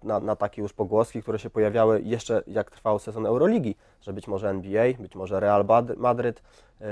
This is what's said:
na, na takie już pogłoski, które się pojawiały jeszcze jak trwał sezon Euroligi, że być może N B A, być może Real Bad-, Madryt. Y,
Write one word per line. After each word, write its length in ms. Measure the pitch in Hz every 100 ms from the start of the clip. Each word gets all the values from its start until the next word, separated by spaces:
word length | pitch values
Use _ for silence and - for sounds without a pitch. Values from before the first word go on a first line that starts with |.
na, 180 | 107 104
na 160 | 104 104
takie 260 | 104 -
już 100 | 104
pogłoski, 500 | - 98 107 117 120
które 160 | 110 107
się 120 | 113
pojawiały 500 | - 107 113 110 107
jeszcze 400 | 104 113 - 110 -
jak 240 | 107 104
trwał 280 | - 113 104
sezon 280 | - 110 107
Euroligi, 500 | 120 175 226 120 - _ _
że 120 | -
być 160 | 98 101
może 220 | 98 104
N 120 | 98
B 60 | 95 104
A, 200 | 120 127
być 120 | 95
może 260 | 92 92 95
Real 240 | 101 104
Bad-, 320 | 101 113 120 -
Madryt. 420 | 123 120 123 113
Y, 460 | _ _ _ _ 107